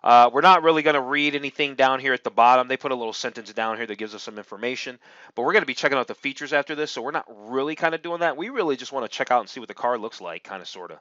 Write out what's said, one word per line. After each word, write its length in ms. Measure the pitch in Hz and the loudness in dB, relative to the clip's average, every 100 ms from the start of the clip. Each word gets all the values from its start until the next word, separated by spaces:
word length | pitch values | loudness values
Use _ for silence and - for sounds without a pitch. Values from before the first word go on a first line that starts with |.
Uh, 280 | - 120 120 | 6 8 8
we're 80 | 127 | 6
not 220 | 170 185 | 6 8
really 200 | 160 160 | 6 4
gonna 200 | 151 147 | 4 2
read 320 | 127 143 147 | 0 -2 0
anything 400 | 143 139 - 143 | -2 -6 -4 -4
down 260 | 131 131 131 | 2 2 2
here 140 | 135 | 0
at 100 | 127 | -2
the 60 | 117 | 0
bottom. 360 | - 120 127 127 | 4 6 6 2
They 100 | 131 | -4
put 140 | 143 | -4
a 20 | |
little 180 | 127 113 | -4 -6
sentence 400 | 110 127 113 107 | -6 -8 -10 -10
down 240 | 110 113 110 | -6 -4 -4
here 100 | 113 | -8
that 120 | 101 | -8
gives 160 | 107 | -10
us 80 | 104 | -12
some 160 | - 107 | -14 -16
information. 600 | 101 101 120 127 - 123 _ - - | -16 -10 -8 -6 -10 -14 _ -20 -14
But 80 | - | -4
we're 100 | 127 | 0
gonna 140 | 202 147 | 2 0
be 80 | |
checking 240 | 123 151 139 | -2 0 0
out 80 | 120 | -2
the 80 | |
features 400 | 107 139 135 147 | -6 -10 -10 -2
after 200 | 143 139 | -2 -2
this, 180 | 151 151 | -4 -6
so 100 | - | -6
we're 80 | 120 | -8
not 160 | 151 - | -8 -10
really 460 | 110 107 131 143 | -16 -6 -4 -4
kinda 240 | 156 165 165 | -2 -2 -4
doing 220 | 170 170 | -6 -4
that. 180 | 170 139 | -4 -4
We 100 | 202 | -6
really 280 | 269 170 131 | -4 -2 -4
just 160 | 123 | -6
wanna 160 | 135 110 | -8 -8
check 220 | - 131 | -6 0
out 100 | 123 | 0
and 100 | 101 | 0
see 100 | - | -10
what 80 | 110 | -14
the 60 | |
car 240 | 101 120 120 | -6 -4 -4
looks 220 | 107 - | -6 -12
like, 240 | 90 82 | -12 -12
kinda, 200 | - 98 | -12 -14
sorta. 360 | 87 95 87 78 | -14 -16 -16 -18